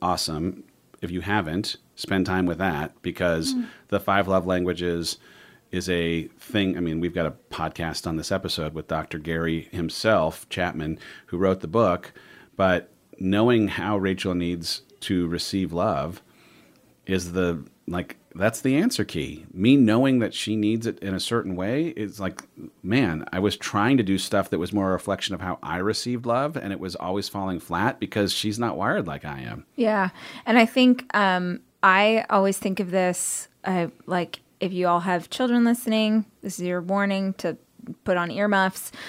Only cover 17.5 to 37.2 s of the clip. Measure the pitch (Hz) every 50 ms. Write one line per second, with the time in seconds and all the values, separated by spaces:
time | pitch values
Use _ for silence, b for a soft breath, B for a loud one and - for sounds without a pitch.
17.5 | 85 76 - - _ _ _ - - 90 - - - - _ _ - 85 95 113
18.5 | 117 - - 131 135 147 196 247 - - 101 - - 82 69 - - - - -
19.5 | - - 98 123 139 143 127 107 107 120 135 135 131 123 110 95 - - - 107
20.5 | 107 110 104 104 113 113 113 113 - - - 98 95 90 - - 117 117 - 98
21.5 | 92 90 92 104 123 147 165 165 - - 107 101 - 104 98 92 - - - _
22.5 | _ - - - - _ - 90 110 135 131 90 80 78 - - - 92 98 104
23.5 | 90 - - - - 101 104 123 139 131 107 92 98 92 - - - 98 95 -
24.5 | 104 80 87 90 101 104 98 95 92 87 - 101 98 92 - - 98 82 92 92
25.5 | 85 - - 71 82 90 92 104 107 - - 120 123 117 123 117 117 123 139 151
26.5 | 151 139 - 98 98 - 90 92 87 - - 90 92 101 95 - - 101 98 95
27.5 | 90 82 - - 87 85 101 127 135 - 107 95 - 110 101 92 - - - 107
28.5 | 104 113 120 113 71 78 95 117 170 208 110 82 71 71 - 76 71 67 64 58
29.5 | - - - _ _ - 240 214 214 202 185 190 B B B B B B B 247
30.5 | 226 247 226 226 - 262 254 254 247 247 - - - 208 202 190 185 180 180 180
31.5 | 180 - - _ _ _ - 196 185 190 208 214 226 220 - - - 196 196 196
32.5 | 196 - - 202 190 - 202 175 175 190 185 180 175 - - - - - - -
33.5 | _ _ - 190 185 175 170 - - _ - - 180 180 170 160 - - _ _
34.5 | _ _ 185 180 190 180 180 175 175 175 170 190 180 175 160 - - - 254 247
35.5 | 240 240 233 233 240 240 - 233 220 220 220 214 214 220 202 - _ _ - 202
36.5 | 175 - 180 180 180 180 170 180 196 202 202 196 196 190